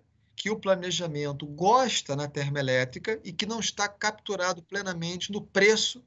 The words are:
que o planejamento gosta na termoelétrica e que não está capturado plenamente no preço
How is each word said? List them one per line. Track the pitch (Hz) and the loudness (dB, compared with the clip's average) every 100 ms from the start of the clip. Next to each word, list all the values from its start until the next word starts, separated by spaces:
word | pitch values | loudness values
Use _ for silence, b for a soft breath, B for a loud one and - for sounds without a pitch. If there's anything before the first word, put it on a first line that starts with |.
| _ _ _ | _ _ _
que | - 196 | -10 -6
o | 214 | -4
planejamento | 196 185 180 165 175 147 147 143 151 | 0 0 0 -4 -4 -4 -4 -6 -10
gosta | 147 185 247 254 - - | -2 4 4 4 0 -2
na | 139 147 | -4 -2
termoelétrica | 151 143 143 131 127 127 170 220 220 | -2 -2 0 2 2 0 -4 -6 -6
e | 190 | -6
que | 170 | -6
não | 208 226 | -4 -2
está | 202 - 202 | -4 -2 -4
capturado | - 214 214 - 190 180 185 | 0 -2 -2 -6 -2 0 -2
plenamente | - 196 190 170 170 180 - | -6 -6 -4 -4 -4 -4 -6
no | 202 | -8
preço | - 196 202 214 - - | -2 6 6 6 2 -4